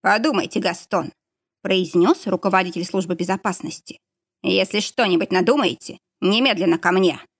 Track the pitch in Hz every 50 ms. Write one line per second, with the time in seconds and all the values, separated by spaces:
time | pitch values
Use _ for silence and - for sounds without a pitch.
0 | - 190 202 214 226 311 262 196 - - - - 190 185 175 - - _ - 180
1 | 151 - - _ _ _ _ _ _ _ _ _ _ 196 190 190 185 156 - 175
2 | 175 226 349 - - 208 185 180 - 202 185 190 185 180 165 175 170 - - 190
3 | 185 165 180 165 175 180 190 190 - 208 180 - - 156 - - _ - - _
4 | _ _ _ _ _ _ _ _ - 196 185 190 190 - - 208 202 - - -
5 | 240 202 180 165 196 - 190 185 185 165 269 294 240 165 - - - - - -
6 | _ _ _ _ - 180 202 226 254 269 220 165 180 175 170 160 - 175 175 190
7 | 190 175 139 - - _ _